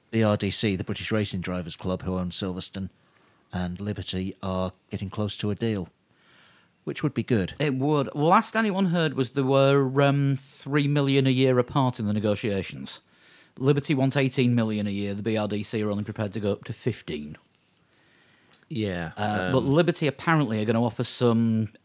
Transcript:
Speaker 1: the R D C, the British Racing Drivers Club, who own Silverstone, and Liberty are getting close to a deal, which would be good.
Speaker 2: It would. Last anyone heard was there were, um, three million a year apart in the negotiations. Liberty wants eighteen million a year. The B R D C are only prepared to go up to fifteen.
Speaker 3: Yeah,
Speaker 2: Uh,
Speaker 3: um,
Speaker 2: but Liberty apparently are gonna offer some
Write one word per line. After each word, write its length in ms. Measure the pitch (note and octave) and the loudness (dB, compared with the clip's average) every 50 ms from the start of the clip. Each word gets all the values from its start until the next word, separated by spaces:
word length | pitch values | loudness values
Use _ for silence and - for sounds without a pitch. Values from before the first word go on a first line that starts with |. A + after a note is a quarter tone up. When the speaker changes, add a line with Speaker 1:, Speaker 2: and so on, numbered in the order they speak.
| _ - | _ -4
Speaker 1:
the 120 | - A2+ A2 | 0 2 4
R 120 | G#2 G#2 - | 4 4 2
D 120 | G#2 F#2+ | 0 0
C, 260 | - - - G#2+ F#2+ | 0 0 0 0 0
the 80 | F2 F#2+ | -2 -2
British 280 | - G2+ - F#2 - | -6 -6 -6 -4 -2
Racing 280 | A2+ G#2+ G#2 - - F#2 | 0 0 0 0 -4 -4
Drivers 340 | E2 F#2 F2+ F2+ E2 E2 - | -4 -4 -4 -4 -6 -6 -8
Club, 260 | - - F#2 F#2 F2+ | -6 -4 -4 -4 -4
who 140 | - F#2+ F#2 F#2 | -4 -4 -4 -4
own 120 | F2+ F2 | -4 -4
Silverstone, 580 | - - G2+ F#2 F2+ F#2 - - - G2 F#2+ F2+ _ _ _ _ _ _ _ _ _ _ _ _ | -4 -6 -6 -6 -6 -6 -8 -8 -8 -8 -10 -10 _ _ _ _ _ _ _ _ _ _ _ _
and 260 | - F2+ F2+ F2 F2+ F#2+ | -6 -4 -4 -4 -6 -6
Liberty 540 | G2+ G#2 G2+ G2 - - F#2 F#2 F#2+ F#2+ - - | -6 -6 -6 -6 -6 -6 -4 -4 -4 -4 -6 -8
are 300 | G2 F#2+ F#2 F#2 F#2 F2+ - _ _ - | -6 -4 -2 -2 -2 -4 -6 _ _ -8
getting 200 | G#2+ F#2 G2 F#2 | -8 -6 -6 -6
close 260 | - G#2+ G#2 G2 - | -4 -4 -4 -4 -4
to 140 | - - G#2 | -4 -4 -4
a 40 | G2+ | -2
deal, 340 | - A#2 A2+ G#2+ G2 F2 - _ _ _ _ _ _ _ _ _ _ _ _ _ _ _ _ _ _ - | -2 -2 -2 -2 -2 -4 -8 _ _ _ _ _ _ _ _ _ _ _ _ _ _ _ _ _ _ -10
which 180 | - - - | -10 -8 -2
would 120 | - C#3+ - | -4 -2 -2
be 80 | A#2 | -2
good. 320 | A2+ - C3 G#2 F2+ - - - | -2 0 0 0 0 -2 -2 -2
Speaker 2:
It 160 | D3 D3+ C3 | -2 -2 0
would. 400 | C3 C3+ D3 D3+ C#3+ C3 - - | 0 0 2 2 2 0 -2 -2
Last 420 | D3 D3 E3 F#3 A3+ A3 - - | 0 4 6 6 4 4 2 0
anyone 300 | A3 A3+ G#3 F3+ G3 G3 | 0 0 0 0 2 2
heard 260 | E3+ E3+ F3 D#3+ D#3 C3 | 2 2 2 0 0 0
was 180 | C3 B2+ A2+ | 0 -2 -2
there 120 | - C#3+ C3 | 0 0 2
were, 580 | C3 C3+ C3+ C3+ C#3 C#3 C#3+ C#3 B2+ C3 C#3 | 4 4 6 6 6 6 4 4 2 2 4
um, 340 | C#3 C#3 C#3 C#3+ C#3+ C#3 C3+ C3 | 4 4 4 4 2 2 0 -2
three 500 | - - - - - C#3 C#3+ D3+ C#3+ C#3+ | -4 -12 -16 -14 -6 0 0 2 2 2
million 380 | D3 D3 C#3 C#3 C3+ C#3 C3 | 2 2 2 4 4 4 4
a 40 | C3+ | 4
year 280 | B2+ B2+ C3 C3 B2+ B2 | 4 4 4 4 6 4
apart 420 | B2 - - D3 C3 B2 - - | 2 2 2 2 2 2 0 -2
in 60 | A2 | -2
the 60 | G#2 G#2 | -2 0
negotiations. 880 | G#2+ G2+ G#2+ G#2 - - A2 G2 G2 F2 - - C2 C2+ - - - _ _ _ _ _ - - - - _ - - | 0 2 0 0 0 -2 -2 -2 -2 -4 -6 -8 -12 -10 -10 -10 -10 _ _ _ _ _ -20 -20 -20 -20 _ -8 -2
Liberty 360 | C3 C3+ D3 C#3+ - - D3 | 2 2 2 2 2 0 0
wants 220 | C3 C3+ C3+ B2+ | 2 2 2 2
eighteen 380 | C#3+ C3+ B2+ - C3+ B2 A#2+ A#2+ | 2 0 0 2 2 2 2 4
million 320 | A#2+ A2+ A2 G#2+ G#2 G#2 | 2 0 0 -2 -2 -2
a 40 | G#2 | -4
year. 240 | G2 G2+ G2+ G2+ G2+ | -4 -4 -4 -4 -4
The 80 | G#2 | -4
B 140 | G2 A2+ A2 | -4 -2 -2
R 100 | G#2+ G#2+ G#2 | 0 0 -2
D 140 | G#2+ G#2 | -2 -4
C 200 | G#2 - - G#2+ | -6 -4 -4 -2
are 80 | G#2 G#2+ | -2 -2
only 140 | G2+ G2+ G#2 | -2 -2 -4
prepared 280 | - G#2 - G#2+ G2+ | -6 -4 -4 -4 -4
to 80 | F#2+ A2+ | -4 -4
go 120 | G2+ G2 | -2 -2
up 120 | G#2 - - | -2 -2 -6
to 80 | - | -10
fifteen. 640 | A2 - - A#2+ G#2+ - - - D#2+ D2+ D2 D2 - - _ _ _ _ _ _ _ _ _ _ _ _ _ _ _ _ _ _ _ _ _ _ _ _ _ - | -8 -4 -4 -4 -4 -4 -8 -8 -8 -8 -8 -10 -14 -16 _ _ _ _ _ _ _ _ _ _ _ _ _ _ _ _ _ _ _ _ _ _ _ _ _ -8
Speaker 3:
Yeah, 420 | D#3 A2 G#2+ G2 F2+ F2 E2+ D#2+ - | -4 -2 -2 -2 -2 -4 -6 -6 -6
Speaker 2:
Uh, 300 | - G#2 G#2 G#2+ F#2 F#2 | -4 -4 -2 -2 0 0
Speaker 3:
um, 60 | F#2 | 2
Speaker 2:
but 100 | B2+ C3 - | 2 2 2
Liberty 420 | C#3 C#3 E3+ E3+ E3+ E3 - D#3+ | 2 2 2 2 2 0 0 0
apparently 540 | C#3 - - - E3+ E3 D3+ C#3+ G#2+ A2 G#2+ | -2 -2 -2 0 2 2 2 2 2 0 -2
are 20 | G#2+ | 0
gonna 200 | A2+ A2+ A2+ A#2+ | 0 2 2 2
offer 180 | A#2 - - A#2+ | 0 0 -4 -6
some 640 | - - - B2 A#2+ A2+ A#2 A#2 A2+ A2+ A2 G#2+ - - - _ | -4 -2 2 2 4 4 4 2 2 2 0 0 -2 -6 -10 _